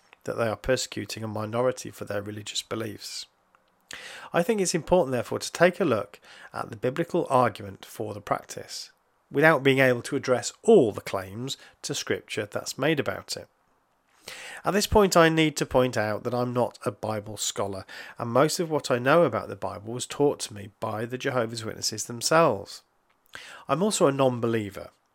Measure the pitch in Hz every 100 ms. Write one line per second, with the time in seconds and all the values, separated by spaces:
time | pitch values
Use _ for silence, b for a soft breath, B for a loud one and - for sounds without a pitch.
0 | _ - - - 117 104 - 127 - -
1 | 104 - 110 107 107 117 127 127 113 -
2 | - 104 101 107 104 - - 110 110 98
3 | - - - _ _ _ _ _ - B
4 | B B B 165 175 220 175 170 - 180
5 | 135 123 - 117 - - 175 175 175 110
6 | - - - B B 110 - 107 127 147
7 | 165 175 - 127 123 107 101 98 - -
8 | 107 104 - - - - - - - _
9 | _ _ _ 139 160 151 139 135 131 120
10 | - 139 131 120 - - - 214 117 95
11 | - 98 95 104 131 - B B - 143
12 | - 98 - - 107 - - - 139 151
13 | 104 98 - - - _ _ _ _ _
14 | _ B B B B B 156 190 - 220
15 | 196 175 160 160 156 143 143 131 127 117
16 | 107 104 123 120 123 123 110 - - 104
17 | 107 107 107 104 - - 101 95 - B
18 | B B 120 120 151 - 165 147 - 123
19 | 127 165 156 110 - 104 95 95 104 120
20 | - - 143 - - 104 101 - 110 107
21 | 117 123 139 127 113 117 113 - - 107
22 | - 120 - 160 160 98 101 - _ _
23 | _ _ _ - B B B 143 208 -
24 | 160 139 131 123 117 113 101 80 - _
25 | _